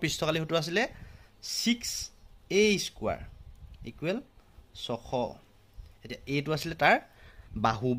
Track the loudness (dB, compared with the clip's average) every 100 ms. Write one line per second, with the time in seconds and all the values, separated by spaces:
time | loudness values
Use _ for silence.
0 | 0 0 0 0 0 0 0 0 -2 -4
1 | -18 -20 -20 -16 -8 0 2 2 -2 -8
2 | -10 -14 -20 -20 0 4 6 4 0 -4
3 | -4 -4 -8 -18 -20 -20 -20 -16 -16 -6
4 | -4 -4 -6 -18 -20 -20 -20 -12 -6 -6
5 | -4 -2 -2 -6 -18 _ _ -18 -18 -18
6 | -14 -12 -4 -2 0 -2 -4 4 6 6
7 | 2 -18 -20 -20 -12 0 2 2 2